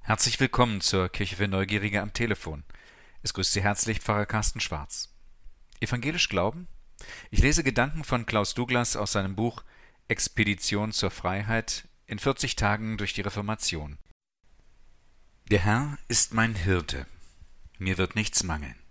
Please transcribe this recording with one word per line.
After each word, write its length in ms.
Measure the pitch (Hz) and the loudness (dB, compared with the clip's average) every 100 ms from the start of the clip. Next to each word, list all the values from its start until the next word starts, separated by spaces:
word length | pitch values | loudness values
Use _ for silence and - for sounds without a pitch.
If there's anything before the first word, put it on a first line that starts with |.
| - | 0
Herzlich 300 | 110 - - | 4 4 4
willkommen 400 | 131 - 123 101 | 2 4 2 2
zur 280 | - 95 92 | 2 2 0
Kirche 280 | - 98 92 | -2 -4 -2
für 100 | 101 | 0
Neugierige 560 | 95 95 104 104 101 | 0 0 0 0 -2
am 100 | 107 | -2
Telefon. 520 | - 117 101 - 76 - - - - - - | -2 -2 -2 -4 -10 -12 -18 -18 -20 -20 -8
Es 100 | - | -6
grüßt 200 | - 90 | -2 0
Sie 100 | 101 | 2
herzlich 380 | 101 104 - 104 | 2 2 0 0
Pfarrer 260 | - 104 104 | 0 0 2
Carsten 320 | 110 104 - | 2 2 0
Schwarz. 500 | - 78 - - - - - - - - - - | -4 -6 -8 -10 -10 -14 -20 -18 -18 -18 -20 -6
Evangelisch 500 | 110 123 131 170 - | -4 -2 -2 0 0
Glauben? 380 | 95 95 160 180 - - - - - - | 2 0 -2 -14 -16 -18 -20 -18 -16 0
Ich 80 | - | 4
lese 240 | 135 156 | 6 6
Gedanken 400 | 143 117 131 160 | 2 2 0 0
von 240 | 147 123 110 | -2 -2 0
Klaus 280 | 110 101 | 0 0
Douglas 420 | - 123 123 117 - | -2 0 2 2 0
aus 160 | 101 | 0
seinem 240 | 104 95 98 | 0 0 0
Buch 260 | 117 - - - - _ _ | -2 -2 -18 -20 -20 _ _
Expedition 840 | 117 - - 104 98 - 104 107 | 0 0 2 2 2 0 0 -2
zur 220 | - 95 | -2 -2
Freiheit 760 | - 90 95 104 113 - - - _ - | -2 -4 -2 0 -2 -2 -6 -8 _ -12
in 120 | 104 | -2
vierzig 380 | 135 131 127 - | -2 0 -2 2
Tagen 420 | 104 107 110 107 | 2 2 -2 -4
durch 140 | 98 | -4
die 80 | - | -4
Reformation. 760 | 98 104 104 110 - 82 73 73 - - _ _ _ - - - - - _ _ - _ - | -4 -4 -4 -2 -2 -4 -8 -14 -18 -20 _ _ _ -20 -20 -20 -20 -20 _ _ -20 _ 0
Der 120 | 104 | 2
Herr 360 | 98 113 147 143 - | 4 2 0 -6 0
ist 260 | 120 - | 2 4
mein 220 | 113 113 104 | 2 0 0
Hirte. 500 | 87 90 80 71 64 - - - - - - - | 2 0 0 -8 -10 -16 -20 -20 -20 -20 -20 -6
Mir 180 | 92 92 | -4 0
wird 200 | 92 107 | 0 0
nichts 260 | 104 - | 2 2
mangeln. 380 | 92 78 73 - - | 2 -4 -6 -12 -20